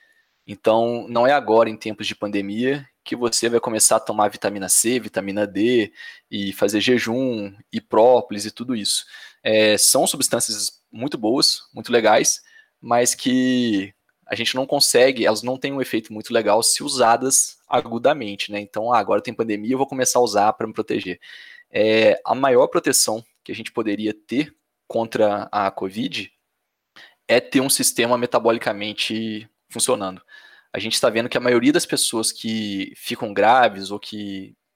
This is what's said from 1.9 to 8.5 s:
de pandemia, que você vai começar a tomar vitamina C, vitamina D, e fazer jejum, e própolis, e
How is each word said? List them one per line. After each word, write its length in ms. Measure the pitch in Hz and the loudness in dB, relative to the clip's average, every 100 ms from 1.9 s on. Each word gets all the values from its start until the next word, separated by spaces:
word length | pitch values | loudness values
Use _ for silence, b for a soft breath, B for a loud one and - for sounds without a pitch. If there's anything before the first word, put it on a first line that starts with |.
| 110 101 | -8 -8
de 100 | - | -8
pandemia, 680 | 104 104 98 107 127 143 135 _ | -4 -4 -4 -4 -2 -4 -8 _
que 100 | - | -10
você 340 | 120 120 - 113 | -4 -2 0 0
vai 120 | 117 | 0
começar 360 | 120 110 - 113 | 0 0 2 2
a 40 | |
tomar 280 | - 107 104 | 0 0 0
vitamina 400 | - 104 101 92 | 0 -6 -6 -2
C, 300 | - 113 123 | 0 0 -2
vitamina 480 | 110 - 98 98 101 | -2 -6 -4 -2 -2
D, 460 | 95 113 123 104 B B B B | 0 2 2 0 B B B B
e 240 | 101 98 | -6 -6
fazer 280 | - 101 104 | 0 0 2
jejum, 760 | 101 123 117 120 135 113 101 101 _ | 2 2 0 -2 -2 -4 -8 -14 _
e 80 | 113 | -10
própolis, 640 | - 110 117 123 117 104 | 0 4 6 6 2 -6
e 60 | 107 | -8